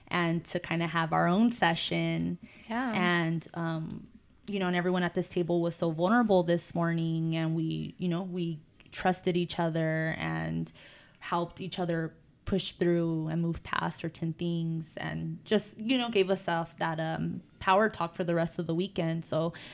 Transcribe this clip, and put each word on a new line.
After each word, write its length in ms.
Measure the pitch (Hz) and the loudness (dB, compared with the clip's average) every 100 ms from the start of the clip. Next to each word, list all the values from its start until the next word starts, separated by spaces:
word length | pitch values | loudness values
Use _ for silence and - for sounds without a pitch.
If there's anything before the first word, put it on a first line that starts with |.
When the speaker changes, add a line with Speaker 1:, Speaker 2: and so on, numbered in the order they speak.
| - | -4
Speaker 1:
and 380 | 180 170 170 | 0 2 0
to 160 | - 175 | -2 -6
kinda 260 | - 170 170 | -2 -2 0
have 260 | 165 160 | 0 2
our 140 | 165 170 | 4 4
own 240 | 175 233 | 6 4
session. 880 | - 170 165 - 170 165 165 170 175 - - - | 4 2 2 0 0 0 0 -2 -4 -8 -18 -8
Speaker 2:
Yeah. 220 | 233 262 | -4 -2
Speaker 1:
And, 500 | 202 180 175 165 165 - | 0 2 2 2 0 -4
um, 520 | 170 165 160 160 - - - - - - | -6 -4 -4 -6 -10 -14 -20 -20 -20 -6
you 140 | 202 | -2
know, 80 | 180 | 0
and 80 | 180 | 2
everyone 260 | 180 180 | 2 2
at 120 | 175 | 2
this 140 | 185 175 | 0 -2
table 320 | 180 170 175 | 0 2 2
was 140 | 170 | 2
so 160 | 165 170 | 0 -2
vulnerable 540 | 156 180 240 220 190 | 2 4 6 6 6
this 320 | 165 170 - 170 | 6 2 0 0
morning, 580 | 165 165 165 165 165 | 2 2 2 0 0
and 220 | 160 160 160 | 0 0 0
we, 400 | 160 160 156 - | 0 -2 -6 -4
you 80 | 180 | -2
know, 160 | 170 | -2
we 380 | 190 180 170 156 - _ - | -2 -4 -4 -4 -10 _ -16
trusted 440 | - 190 185 - 175 | -2 0 2 2 2
each 220 | 175 - | 0 0
other 560 | 165 160 160 160 160 - | 0 2 0 0 0 -2
and 540 | 165 160 160 165 160 - - - - - | -2 -2 -2 -2 -4 -8 -20 -20 -20 -16
helped 420 | - 247 254 - | -4 -2 -2 -6
each 200 | 190 - | -10 -4
other 340 | 175 165 160 - - _ | -2 -2 -2 -8 -20 _
push 280 | - 190 - | -2 -2 -2
through 540 | - 175 170 165 160 156 | 0 2 2 2 0 -2
and 120 | 160 | -2
move 220 | 165 165 | 0 -2
past 340 | - - 165 - | -4 -4 -2 -4
certain 340 | 165 - 165 | -8 -6 -6
things, 520 | 160 170 170 165 160 160 - | -4 -4 -2 -2 -4 -8 -10
and 400 | 160 160 165 165 - | -8 -6 -6 -8 0
just, 300 | 208 - - | 0 0 -8
you 180 | 220 262 | -2 0
know, 140 | 240 | 2
gave 180 | 214 185 | 2 2
us 120 | 190 | 2
self 340 | - 165 165 - | 0 -2 -2 -4
that, 240 | 165 160 | -4 -2
um, 400 | 160 165 165 - - - | -2 -2 -4 -6 -12 -4
power 300 | - 190 214 | 4 6 4
talk 260 | - 170 | 2 -4
for 80 | - | -2
the 100 | 170 | 0
rest 240 | 170 165 - | 0 0 -2
of 80 | 165 | -2
the 80 | |
weekend. 500 | 165 196 - 165 165 | 0 -2 -2 -2 -2
So 300 | - 160 165 - - | -2 -2 -2 -4 -14